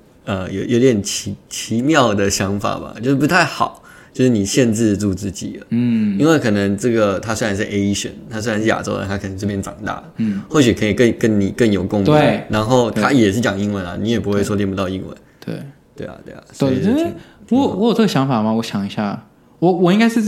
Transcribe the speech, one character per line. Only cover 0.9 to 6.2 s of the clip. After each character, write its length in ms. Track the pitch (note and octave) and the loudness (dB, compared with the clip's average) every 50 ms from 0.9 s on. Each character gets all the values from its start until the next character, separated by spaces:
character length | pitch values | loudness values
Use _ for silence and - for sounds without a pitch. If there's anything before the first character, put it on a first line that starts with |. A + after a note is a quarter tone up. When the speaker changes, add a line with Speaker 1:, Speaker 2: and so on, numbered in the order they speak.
| A#2 G2+ | 4 2
Speaker 1:
奇-， 320 | G2 - - - - G2+ G2+ - - - | -2 -4 -6 -8 -8 -10 -10 -12 -14 -14
奇 320 | - - - - A2 A2+ | -12 -12 -6 -4 -4 -2
妙 340 | B2 D3 D#3+ D3 B2+ A2+ G#2 | 0 2 4 4 4 2 2
的 140 | G#2 G2 G2 | 0 0 0
想 320 | - - G#2 F#2+ G2+ G#2 | 0 -2 -2 -2 -2 -4
法 180 | G#2+ G#2 F#2+ E2+ | -4 -4 -6 -6
吧， 160 | D#2 - - - | -10 -12 -10 -6
就 60 | G#2+ C3 | -2 0
是 80 | C#3+ | 0
不 100 | C3 D3 | 2 2
太 160 | C#3+ E3+ F#3 | 2 2 2
好， 400 | E3 - - - - - - - - - - - - - | 0 0 0 -4 -4 -4 -6 -12 -20 -20 -20 -20 -20 -10
就 100 | - - | -2 2
是 60 | B2+ C3 | 2 4
你 160 | A#2+ G#2 G2 | 4 2 0
限 260 | G2 - C#3+ B2+ A#2 | 0 2 2 2 2
制 240 | G#2 G#2+ A#2 G#2+ G2+ F#2 | 2 2 2 2 2 2
住 160 | G#2 G2+ F#2+ | 0 -2 -2
自 160 | F2+ G2+ G2 | -4 -6 -8
己 260 | E2+ - - G2+ - | -8 -8 -10 -10 -10
了。 100 | - - - | -10 -8 -4
Speaker 2:
嗯。 480 | A2+ A#2 A#2+ A#2+ A#2 A2+ G#2+ G#2 G2 | -2 0 0 2 2 2 2 0 0
Speaker 1:
因 100 | G2 | 2